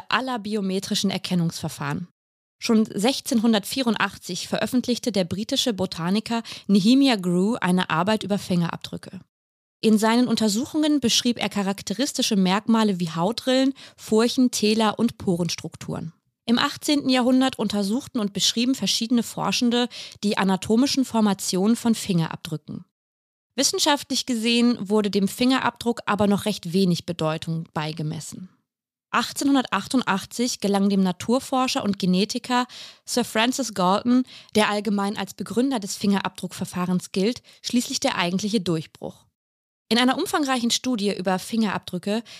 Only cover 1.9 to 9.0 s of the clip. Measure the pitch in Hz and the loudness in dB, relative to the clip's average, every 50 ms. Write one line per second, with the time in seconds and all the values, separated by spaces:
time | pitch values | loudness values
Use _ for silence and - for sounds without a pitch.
1.9 | 156 185 175 - _ _ _ _ _ _ _ _ _ _ - - 233 214 220 - | -6 -6 -8 -12 _ _ _ _ _ _ _ _ _ _ 0 2 2 2 2 0
2.9 | - 202 190 262 277 - - - 269 226 208 233 220 202 202 - - 269 254 233 | -2 -2 0 0 0 -2 -4 -2 0 2 4 4 2 2 0 -2 -4 -2 0 0
3.9 | 208 - 196 196 - - - - 180 - - - 233 - - 208 - 247 233 - | 0 0 -2 -4 -4 -10 -10 -10 -8 -8 -6 -6 -4 -4 -2 0 0 0 0 0
4.9 | 240 - - 254 190 202 180 165 180 185 226 - 277 262 - 254 208 185 190 185 | -2 -2 -2 -2 0 0 0 0 -2 -6 -4 -2 -2 0 0 0 0 -2 -2 -4
5.9 | - 170 165 175 196 220 - - 233 233 - - - - - - 196 208 175 226 | -4 -4 -2 0 0 0 0 -2 -4 -6 -6 -8 -14 -10 0 2 4 6 6 6
6.9 | 262 277 277 269 233 196 175 180 175 180 190 214 247 - - 180 180 185 180 - | 6 6 6 6 4 2 2 2 2 2 2 2 0 0 2 2 2 2 2 2
7.9 | 156 156 180 208 220 208 - 185 202 196 - - 185 175 170 - - - - - | 0 0 2 2 0 0 0 -2 -4 -4 -2 0 0 0 0 0 -4 -8 -10 -12
8.9 | 175 175 | -12 -12